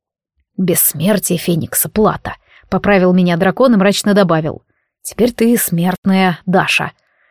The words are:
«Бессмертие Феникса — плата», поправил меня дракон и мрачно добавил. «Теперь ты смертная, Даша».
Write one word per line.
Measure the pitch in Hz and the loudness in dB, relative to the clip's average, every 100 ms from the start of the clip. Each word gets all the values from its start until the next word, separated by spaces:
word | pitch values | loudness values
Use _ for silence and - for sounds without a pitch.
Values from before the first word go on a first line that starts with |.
| _ _ _ _ _ - | _ _ _ _ _ -4
«Бессмертие | 185 170 - - 180 208 - 170 | -2 0 -2 -2 -2 0 -2 -4
Феникса — | - 165 - - 160 | -2 -4 -4 -6 -4
плата», | - 208 151 - - _ _ _ | 0 0 0 -8 -14 _ _ _
поправил | 185 202 196 185 | -4 2 2 4
меня | 180 175 170 | 4 2 2
дракон | 190 - 262 | 0 2 2
и | 214 | 4
мрачно | 196 196 208 | 2 0 0
добавил. | 202 180 160 156 - _ _ _ _ | 2 2 0 -4 -8 _ _ _ _
«Теперь | - - 247 | -12 -4 -2
ты | - 233 233 | 0 0 0
смертная, | - 170 180 185 196 190 185 160 | -2 -2 -2 -2 0 2 0 -2
Даша». | - 180 156 - - - _ _ _ | -2 0 0 -2 -6 -12 _ _ _